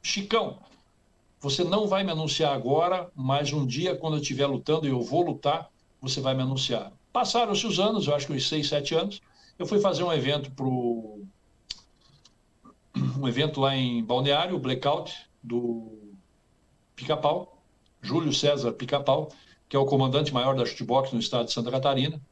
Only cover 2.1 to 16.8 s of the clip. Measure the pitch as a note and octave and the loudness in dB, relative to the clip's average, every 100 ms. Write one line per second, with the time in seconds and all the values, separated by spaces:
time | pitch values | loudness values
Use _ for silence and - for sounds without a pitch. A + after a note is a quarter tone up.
2.1 | D#3+ D#3 - D3+ C3+ A#2 D3 F3 F#3 F3 | -2 -2 0 0 0 2 2 4 0 -4
3.1 | - C3 C#3+ C#3 D3+ C3+ B2 F3+ F3+ D#3+ | -6 -2 0 0 -2 -2 -2 -2 -2 -2
4.1 | D3+ - B2+ C#3 C3 - D#3 D3 B2+ A#2 | -2 -2 0 0 0 0 0 2 -2 0
5.1 | D3+ E3+ C3 C#3+ D#3 D#3+ _ _ _ C3+ | 0 0 0 -2 -2 -4 _ _ _ -6
6.1 | C#3 C3+ C3 C3 C3+ - A#2 - - _ | -2 0 0 0 -2 -2 -2 -4 -16 _
7.1 | A#3+ A#3+ A#3+ A3+ G3+ A3+ E3 G3+ A3+ C#3+ | -2 2 2 2 0 0 2 2 2 0
8.1 | D3 - C3+ - D#3 D3 D3 C#3+ D#3+ F#3+ | 0 0 -4 -2 -2 0 -2 0 0 -2
9.1 | - _ _ - _ F3+ G#3 G3 F3 F3 | -8 _ _ -20 _ 0 4 4 2 2
10.1 | D#3 C3 D3 - - C3 B2+ A#2+ A#2 G#2+ | 2 2 0 -4 -4 -2 0 0 -2 -6
11.1 | G#2+ G2 _ _ _ _ - _ _ _ | -14 -16 _ _ _ _ -16 _ _ _
12.1 | _ - _ _ _ - _ _ B2+ C3 | _ -20 _ _ _ -20 _ _ -2 -2
13.1 | C3 C3 A#2+ D3+ C#3+ C3+ C3+ B2+ A#2+ A2+ | 0 -2 0 0 2 0 2 0 0 0
14.1 | B2 C#3 C#3+ F3+ F3+ B2+ A#2+ C#3 D#3 - | 0 4 2 2 -2 -2 0 0 0 -4
15.1 | - - _ A#2 A#2+ A#2+ A#2 A2 G#2+ G#2 | -14 -18 _ -4 -2 0 -4 -8 -16 -20
16.1 | G2 _ _ _ _ _ _ | -20 _ _ _ _ _ _